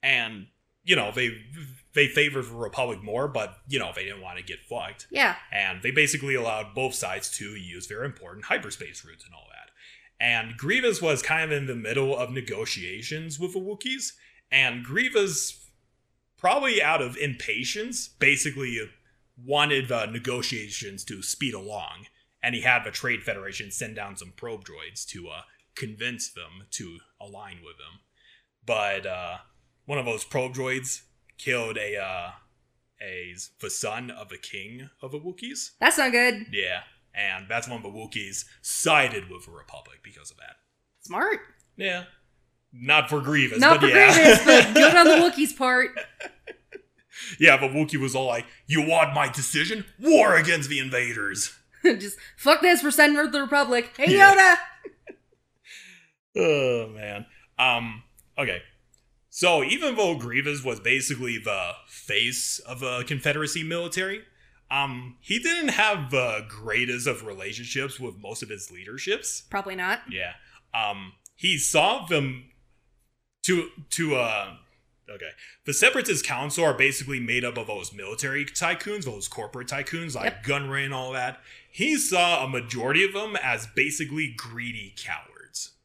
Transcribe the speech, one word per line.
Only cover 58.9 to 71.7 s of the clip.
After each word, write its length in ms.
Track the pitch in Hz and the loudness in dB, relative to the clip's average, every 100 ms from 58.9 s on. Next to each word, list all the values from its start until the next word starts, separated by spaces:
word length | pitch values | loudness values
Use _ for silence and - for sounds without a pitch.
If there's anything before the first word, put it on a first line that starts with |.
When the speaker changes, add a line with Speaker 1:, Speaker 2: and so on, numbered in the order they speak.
| _ _ _ _ | _ _ _ _
Speaker 1:
So, 340 | - 180 165 | 0 2 4
even 320 | 139 240 320 233 | 2 0 -2 0
though 200 | 196 156 | 0 0
Grievous 480 | 120 123 139 143 | -2 -2 -2 -4
was 160 | 131 110 | -6 -4
basically 580 | 104 131 127 135 123 117 | 0 0 0 -6 -6 -6
the 340 | 107 98 90 87 - | -4 -4 -6 -10 -16
face 720 | - - 104 117 123 - - | -20 -4 0 0 -2 -6 -8
of 240 | - 123 | -10 -10
a 200 | 131 123 | -6 -6
Confederacy 600 | 123 143 156 147 151 175 | -6 -4 -2 -2 -2 -6
military, 580 | 160 170 170 165 190 202 - _ _ _ _ | -6 -6 -6 -6 -6 -8 -14 _ _ _ _
um, 460 | 135 139 123 123 - | -4 -4 -6 -12 -18
he 180 | - 220 | -4 -2
didn't 300 | 285 339 302 | 0 -2 0
have 420 | 190 214 202 135 | 2 2 0 0
the 340 | 135 123 107 107 | 0 0 -4 -8
greatest 600 | 107 110 110 123 123 123 | -14 -4 -2 0 -2 -4
of 180 | 120 110 | -4 -8
relationships 720 | 95 98 107 120 135 135 131 | -12 -10 -10 -8 -6 -6 -8
with 180 | 123 95 | -12 -12
most 260 | 101 110 | -14 -12
of 60 | 110 | -12
his 200 | 104 - | -12 -14
leaderships. 720 | 90 95 123 185 220 - - - | -16 -16 -12 -6 -4 -4 -10 -8
Speaker 2:
Probably 260 | 202 196 185 | -10 -8 -6
not. 260 | 180 233 - | -4 -4 -6
Speaker 1:
Yeah. 240 | 190 87 87 - - _ | -8 -8 -10 -20 -20 _
Um, 400 | 117 107 101 95 - - _ | -4 -4 -6 -12 -20 -20 _
he 220 | 180 165 | 0 0
saw 480 | - | 2